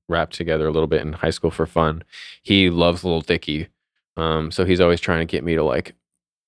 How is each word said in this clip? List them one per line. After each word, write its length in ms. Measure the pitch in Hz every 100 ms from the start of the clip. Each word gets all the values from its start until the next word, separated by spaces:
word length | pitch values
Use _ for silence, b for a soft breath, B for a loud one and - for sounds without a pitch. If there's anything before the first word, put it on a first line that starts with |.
| -
rapped 260 | 82 78 -
together 320 | 82 80 78
a 40 |
little 140 | 76 76
bit 140 | 78
in 120 | 78
high 180 | 78 82
school 180 | - 82
for 160 | - 78
fun. 380 | 85 78 80 - B B B
He 260 | - 98 92
loves 340 | 85 85 87
Lil 180 | 92 82
Dicky. 480 | 78 82 - 76 87 _ _ _ _ -
Um, 340 | 82 80 78
so 140 | - 92
he's 140 | 90
always 180 | 87 87
trying 220 | - 82
to 40 | 82
get 180 | 92
me 120 | 85 80
to, 80 |
like, 320 | 76 65 90 - _ _ _ _